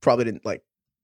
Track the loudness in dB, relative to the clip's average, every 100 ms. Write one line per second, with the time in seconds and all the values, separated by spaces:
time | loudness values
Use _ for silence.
0 | 0 2 0 -4 -8 -8 -10 _ _ _